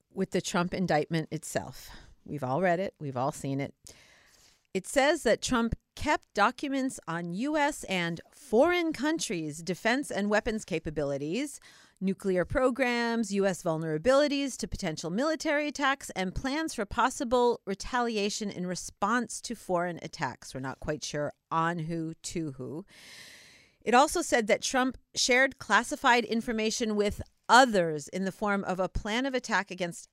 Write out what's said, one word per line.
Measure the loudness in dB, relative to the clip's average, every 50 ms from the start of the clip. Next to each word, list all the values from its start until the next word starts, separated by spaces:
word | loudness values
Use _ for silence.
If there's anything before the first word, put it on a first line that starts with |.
| _ _ -6
with | -6 -4 -2
the | -2 -2
Trump | -2 0 0 0 0 0 -2
indictment | -2 0 2 2 2 2 2 0 -2 -2 -2
itself. | -6 -8 -8 -6 -6 -6 -6 -6 -10 -16 -18 -18 -18 -20 -20 -20 -20 -20 -14
We've | -12 -10 -6 -4
all | -4 -2 0 2
read | 2 2 2
it. | 0 -4 -6 -8
We've | -10 -8 -4 -2
all | -2 -2 -4
seen | -4 -6 -4 -4 -4
it. | -4 -6 -8 _ _ -20 -20 -20 -20 -20 -20 _ _ _ _ _ _ _ _ _ _ _ -8
It | -6 -6
says | -2 2 4 4 6 4 4 4
that | 2 2 2 2
Trump | 0 2 2 2 0 -2 -4 _ _ _
kept | -4 -2 0 0 0 _ _ 0
documents | 2 2 2 2 0 -4 -4 -2 -2 -2 -2 -4 -6 -8
on | -6 -6 -4 -4 -4 -4
U | -4 -4 -2 0 2
S | 2 2 0 -2 -4
and | -4 -2 0 0 -2 -4 -6 -10 _ -20
foreign | -20 -6 2 4 6 6 6 4 2 2 0 -2
countries' | -2 -2 -2 0 -2 -2 -4 -4 -4 -4 -6 -8 -6 -6
defense | -6 -4 -2 0 0 0 0 -2 -4
and | -4 -2 0 2
weapons | 2 2 2 0 -2 -4 -4
capabilities, | -4 -4 -4 -4 -4 -4 -2 -2 -2 -2 -2 -4 -4 -4 -4 -4 -6 -8 -12 -18 -20 -20 -20 -20 -20 _ -4
nuclear | -2 -2 -2 -2 -2 0 2 2 0
programs, | 2 2 2 4 4 4 2 0 0 2 0 0 0 0 0 0 0 0
U | 2 2
S | 2 0 0 -2
vulnerabilities | -2 -2 -2 -2 -2 -2 0 2 4 6 6 4 4 2 0 -2 -2 -4 -6
to | -8 -8
potential | -6 -6 -4 -4 -4 -4 -6 -4
military | -2 -2 0 0 -2 -2 -2 0 0 0 0
attacks, | -2 -2 -2 0 0 0 0 -4 -8
and | -6 -4 -4 -4 -4
plans | -4 -4 -2 -2 -2 -4 -4 -4
for | -6 -6
possible | -4 0 0 2 2 0 -2 -2 0 2 4 4 4 2 0 _
retaliation | -6 -6 -6 -6 -4 -2 0 0 0 0 0 -2 -2 -2 -4 -6 -6
in | -6 -4 -4 -4
response | -6 -6 -8 -10 -6 _ -2 0 0 0 0 -2 -6 -10
to | -10 -10 -10
foreign | -10 -4 -2 0 0 0 0 -2 -6
attacks. | -8 -12 -8 -4 -4 -4 -4 -6 -12 -14 -10
We're | -8
not | -8 -8 -8 -8
quite | -6 -6 -6 -4 -6
sure | -6 -4 -4 -4 -4 -6 _ _ _
on | -2 0 0 0 0 -2
who, | -4 -4 -4 -4 -4 -6 -8 -8 -10
to | -8 -6 -4 -4 -4 -6
who. | -8 -8 -8 -8 -10 -12 -12 -18 -20 -20 -20 -20 -20 -20 -20 -20 -20 -20 -20 -20 -20 _ _ _ _ _
It | 4 6
also | 6 6 6 4 0 0
said | 2 2 2 4
that | 4 2 2 2
Trump | 0 0 2 2 0 -2 -6 -12 _ -4
shared | 0 2 4 4 4 4 2 0 -4
classified | -2 2 4 4 4 2 -2 0 4 4 4 4 4
information | 2 -2 -2 -2 -2 -2 -2 -2 -2 -2 -2 -2 0 0
with | 2 0 0 0 -4 -8 -16 _ _ _ 8
others | 10 10 10 8 6 4 2 2 0 -4 -6
in | -8 -6 -4 -4
the | -4
form | -4 -2 -2 0 0 0 0
of | -2 -2 -2
a | -2 -2
plan | -2 -4 -4 -2 0 0 0
of | 0 -2
attack | -2 -2 0 0 0 0 -2 -4
against | -4 -4 -4 -6 -8 -14 -14